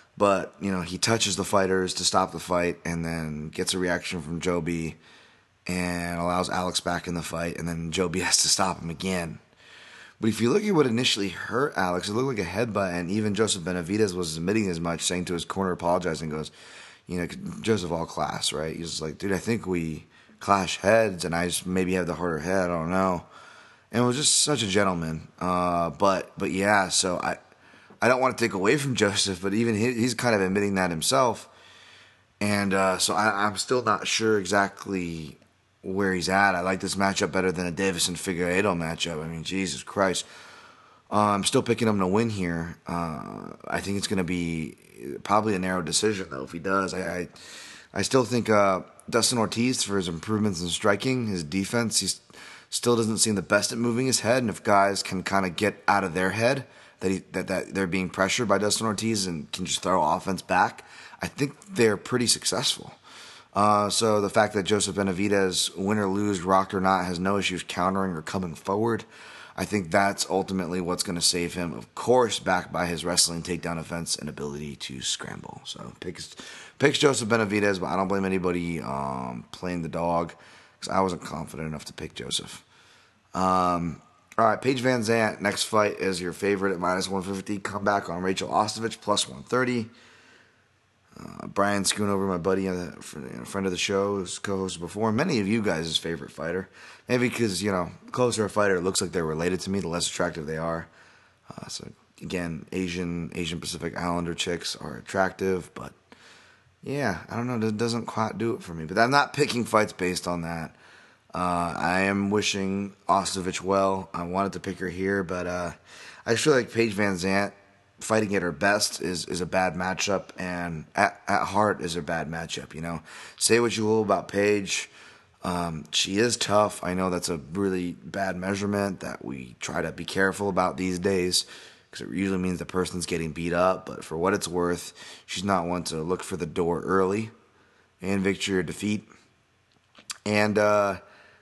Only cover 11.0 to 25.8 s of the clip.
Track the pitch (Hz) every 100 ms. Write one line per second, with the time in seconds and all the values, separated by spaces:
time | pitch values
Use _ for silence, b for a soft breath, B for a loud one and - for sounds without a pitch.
11 | 127 104 98 87 - 113 147 - 90 90
12 | 98 110 135 107 85 98 120 101 95 87
13 | 87 107 107 101 107 98 85 90 82 107
14 | 104 90 85 80 90 110 98 82 85 82
15 | - 90 87 85 - 95 95 85 85 90
16 | 87 76 78 76 73 B B B B B
17 | - 90 87 - - 82 101 107 87 82
18 | 82 - 76 - - 71 80 82 82 -
19 | 78 - 98 92 110 113 90 87 82 78
20 | - B B B - 101 85 - 98 113
21 | 110 87 82 85 87 82 92 92 92 92
22 | 85 78 87 78 85 95 90 87 82 92
23 | 95 87 - B B B B B B 113
24 | 123 127 151 - 151 139 104 98 95 87
25 | 80 80 - - 90 90 90 87